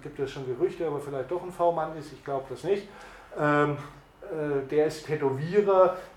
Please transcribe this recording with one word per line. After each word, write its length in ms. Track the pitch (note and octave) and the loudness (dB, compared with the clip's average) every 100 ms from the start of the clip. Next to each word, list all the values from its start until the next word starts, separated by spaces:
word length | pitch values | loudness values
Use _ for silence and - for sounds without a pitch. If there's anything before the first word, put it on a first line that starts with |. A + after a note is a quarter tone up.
gibt 160 | D3 - | -12 -6
es 100 | C3+ | -6
schon 160 | C#3+ C3 | -6 -6
Gerüchte, 420 | B2 F#3+ F#3+ E3 | 0 0 0 -4
ob 60 | |
er 60 | C#3+ | -4
vielleicht 300 | C#3 C#3 B2+ | -6 -6 -4
doch 120 | F3 | -6
ein 100 | F3+ | -6
V-Mann 440 | E3+ F3 E3 D#3+ D#3+ | 0 2 2 -2 -6
ist, 140 | D3 | -12
ich 120 | - | -12
glaube 200 | - C3+ - | -6 -4 -4
das 140 | B2 | -6
nicht. 240 | D#3+ G3+ - - - - - F#3+ | 0 0 -2 -16 -18 -20 -12 -2
Ähm, 360 | D3 D3 D3 C#3+ - - - - | 2 4 2 0 -8 -16 -20 -18
äh, 440 | - D#3 D3 C#3 C3+ | -10 -6 -2 -2 0
der 160 | D3 D#3 | 2 2
ist 200 | - - | 0 -4
Tätowierer 920 | D3+ C#3 C3 D#3+ G#3 G3 F#3+ F3+ - - | 0 0 0 0 2 6 8 8 4 -8